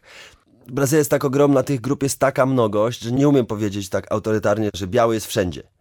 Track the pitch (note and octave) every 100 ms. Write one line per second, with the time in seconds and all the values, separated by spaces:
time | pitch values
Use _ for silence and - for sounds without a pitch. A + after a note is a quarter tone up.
0 | _ - - _ _ _ - B2+ C3+ D#3
1 | C#3+ C#3+ C#3+ C3+ C#3+ C3+ C3 C#3 B2+ C#3+
2 | C3+ - C3+ C#3 C3 C3 A2 G#2 A2+ A#2+
3 | A2+ B2+ D3 C#3+ A2 G#2+ G#2+ G2+ F#2 G2
4 | - G#2+ A2 G#2+ G2+ G#2 G#2 - G2 A#2
5 | A#2 A2+ - A2+ F#2 C#2+ - _